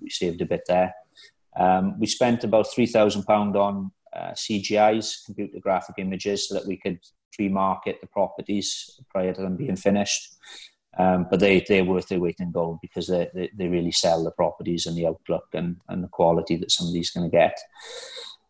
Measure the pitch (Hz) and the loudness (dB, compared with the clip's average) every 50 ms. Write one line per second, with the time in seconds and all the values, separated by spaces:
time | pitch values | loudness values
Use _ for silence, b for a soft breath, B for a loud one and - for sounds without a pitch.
0 | - - - - 95 87 82 87 87 80 87 85 - - 90 90 92 92 - - | -12 -10 -6 -4 -2 -2 -2 -2 -4 -4 -4 -4 0 2 2 4 2 2 -2 -8
1 | - _ b b b b b b _ _ - 90 92 92 92 92 95 98 98 110 | -20 _ b b b b b b _ _ -2 2 4 4 4 4 2 0 -2 -2
2 | 110 104 - - 127 120 120 117 - 104 107 110 107 - - 127 117 117 - 110 | -2 -2 0 2 2 2 2 2 0 2 4 4 2 2 2 2 2 4 6 6
3 | 107 104 101 101 98 - 107 104 104 101 98 101 101 101 101 98 95 95 - _ | 6 6 4 2 2 2 4 4 4 2 2 2 2 2 0 -4 -6 -8 -10 _
4 | _ _ - - - - - - - - 110 101 95 - 104 104 107 110 110 113 | _ _ -14 -12 -10 -10 -10 -8 -6 -4 -4 -4 -2 0 4 4 6 6 4 2
5 | 107 - - - - - 98 - 101 95 - 90 - 98 92 87 - - 92 - | 0 -4 -8 -10 -12 -14 -10 -10 -10 -10 -10 -6 -2 0 0 0 -2 -6 -10 -8
6 | 95 92 95 90 - 104 101 95 - - 98 92 - 98 92 - - 98 90 85 | -6 -6 -4 -4 -2 -2 -2 -2 -4 -4 -6 -6 -6 -6 -6 -6 -4 -6 -6 -6
7 | _ - _ _ _ _ - - 104 95 98 98 95 95 92 - - 104 - - | _ -20 _ _ _ _ -6 -2 -2 0 0 2 2 0 0 -2 -4 -8 -8 -8
8 | - - - 101 95 92 - - - - 104 101 95 - - - - - - - | -10 -6 -2 -2 -2 -2 -2 -6 -6 -4 -2 -2 -2 -4 -6 -8 -10 -16 -20 -20
9 | - _ - 95 92 92 87 92 95 92 92 85 151 127 95 92 - 101 101 101 | -14 _ -4 -2 -2 -2 -2 -4 -4 -4 -4 -4 -4 -4 -4 -2 0 2 2 2
10 | 101 - - - - - _ B B B B B B B B B B _ - 92 | 2 0 -2 -4 -6 -10 _ B B B B B B B B B B _ -2 2
11 | 92 92 92 92 87 - 98 90 101 98 95 90 - - 101 95 90 90 92 92 | 4 4 4 2 2 2 2 4 6 6 6 6 4 4 4 4 4 4 2 0
12 | - - 98 90 87 85 - - 92 87 80 87 85 82 82 82 - - - 92 | -2 -2 -2 -2 0 -2 -2 -4 -6 -4 -2 -2 -2 -2 -4 -8 -12 -10 -8 -6
13 | 82 87 90 87 85 85 90 92 90 - 104 104 92 87 90 87 85 85 - - | -4 -2 0 0 0 -2 -4 -6 -6 -6 -6 -4 -2 0 0 0 0 0 0 2
14 | - 87 82 82 80 80 - - 87 87 - - 87 - 87 82 - 85 85 85 | 2 2 2 2 0 -2 -2 0 0 0 -2 -4 -4 -4 -4 -2 -4 -4 -4 -2
15 | 82 82 80 - _ - 85 80 - _ - 82 90 87 87 - _ - 92 92 | -2 -2 -2 -4 _ -4 -4 -4 -4 _ -6 -4 -4 -4 -6 -8 _ -10 -8 -6
16 | 87 - - - 85 82 82 82 82 - 85 82 - - - - 90 85 87 85 | -8 -4 0 2 4 4 4 2 0 0 -2 -2 -2 -2 -2 -2 -2 -2 -2 -2
17 | 85 - - 87 87 80 87 85 80 - - - - - B B B B B B | -4 -4 -4 -4 -2 2 4 4 4 4 2 -2 -14 -18 B B B B B B
18 | B B B B B B B B B _ | B B B B B B B B B _